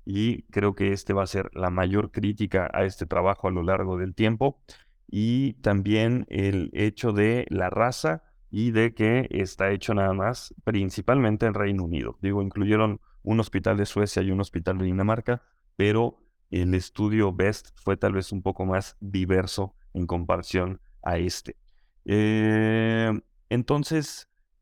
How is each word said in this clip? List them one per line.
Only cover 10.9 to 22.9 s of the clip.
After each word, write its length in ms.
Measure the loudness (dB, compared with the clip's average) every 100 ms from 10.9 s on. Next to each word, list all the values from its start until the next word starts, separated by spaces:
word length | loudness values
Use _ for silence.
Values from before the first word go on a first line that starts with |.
| -4 0 2 4 2 0
en 80 |
Reino 300 | 0 0 0
Unido. 340 | -2 -4 -6 -4
Digo, 220 | -2 -2
incluyeron 580 | -2 0 2 4 2 0 _ -10
un 180 | 0 0
hospital 360 | 0 0 0 0
de 100 | 0
Suecia 360 | 0 0 0
y 80 | 0
un 100 | 0
hospital 380 | -2 -4 -2 -2
de 80 | 0
Dinamarca, 560 | 0 0 0 -2 -4 _ _ _ 0
pero 480 | 2 2 0 -4 _ _ -6
el 240 | -2 2
estudio 580 | 0 -2 -2 0 2 2
best 360 | 2 0 -2 -10
fue 240 | -8 -2 0
tal 160 | 0
vez 180 | 0 -4
un 100 | -4
poco 220 | -4 -2
más 320 | 0 -2 -4 -12
diverso 760 | -6 -2 2 2 0 -4 -6 -8 -10
en 140 | -6 -2
comparación 760 | -2 -2 -2 -2 -2 -2 -6 -16 -10
a 160 | -4 -2
este. 380 | -2 -6 -12 -18 _ _ _ _ -2
Eh, 1080 | 2 2 2 2 4 2 2 2